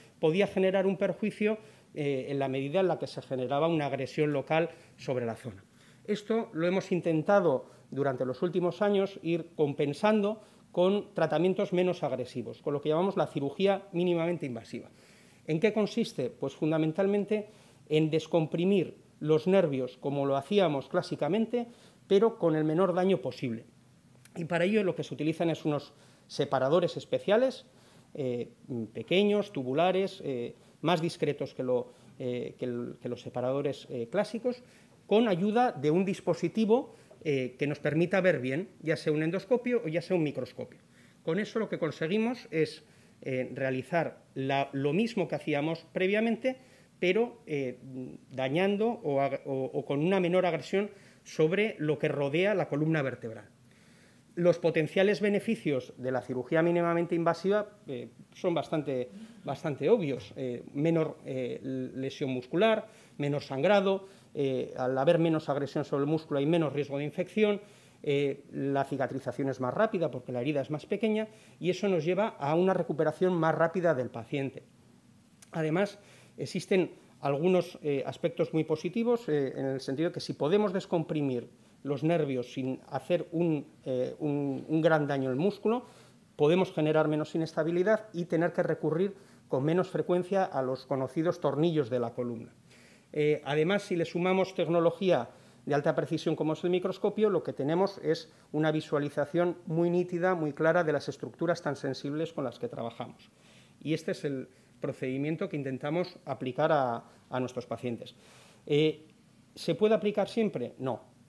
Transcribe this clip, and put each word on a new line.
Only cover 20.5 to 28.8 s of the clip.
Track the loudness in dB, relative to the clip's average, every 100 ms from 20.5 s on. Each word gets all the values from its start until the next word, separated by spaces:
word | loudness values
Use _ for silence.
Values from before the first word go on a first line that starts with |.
| 2 4 2 -2
clásicamente, | -2 -2 -2 0 0 0 -2 -6 -12 -20 -12 2
pero | 4 4 2
con | 2 2
el |
menor | 2 2 2
daño | 4 4 2
posible. | 0 -6 -6 -6 -10 -20 -20 -20 -20 -20 -16 -10
Y | -4
para | 0 2
ello | 2
lo | 2 -2
que |
se | -6
utilizan | -4 -4 0 0
es | 0 -2
unos | -4 -6 -20 -20 -20 -10
separadores | -4 0 2 4 4 2 -2
especiales, | -4 -2 2 4 2 -2 -16 -20 -20 -20 -16
eh, | -6 -4 -2 -6 -12 -8 -6